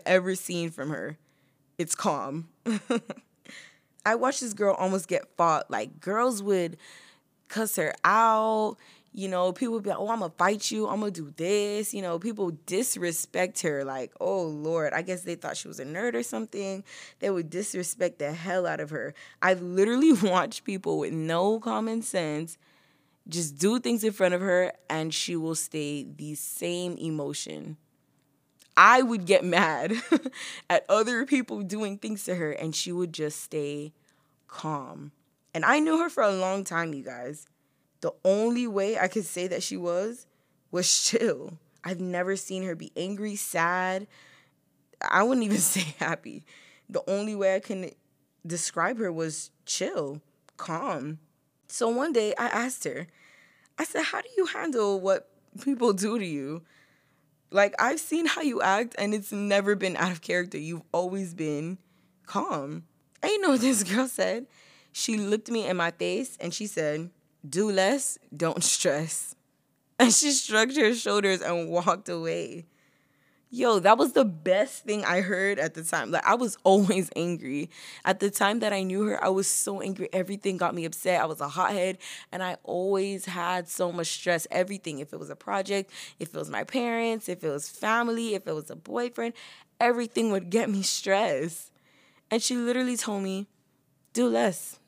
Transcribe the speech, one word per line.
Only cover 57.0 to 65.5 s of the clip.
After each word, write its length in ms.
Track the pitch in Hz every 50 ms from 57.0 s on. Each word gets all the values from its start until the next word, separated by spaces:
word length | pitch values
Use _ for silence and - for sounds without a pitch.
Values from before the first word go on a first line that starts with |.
| _ _ _ _ _ _ _ _ _ -
Like, 240 | - 196 202 202 - -
I've 200 | - 254 330 311
seen 280 | - - 302 339 330
how 140 | 285 - -
you 200 | 311 277 233 -
act, 320 | - 190 196 214 247 233 - -
and 120 | 202 208
it's 200 | 214 214 202 -
never 440 | 208 202 202 202 196 202 196 202 208
been 220 | 185 190 185 175
out 140 | - 175 185
of 100 | 180 160
character. 380 | - - 175 180 180 185 - 151
You've 240 | 151 160 170 165 - -
always 420 | - 170 185 180 190 196 190 170 170
been 460 | 170 160 151 147 143 156 170 185 - _ _ _ _ _ _ _ _ -
calm." 560 | - - 196 320 392 180 151 135 143 156 170 165 _ _ _ _ _ _ - -
And 80 | 381
you 100 | 427 415
know 80 | 381 320
what 120 | 269 233
this 200 | 233 269 254 208 202
girl 240 | 175 196 247 262
said? 380 | 254 - - 185 185 196 240 269 - _ _ - - - - _ _
She 260 | - - - - 220
looked 320 | 214 202 202 214 220 -
me 160 | -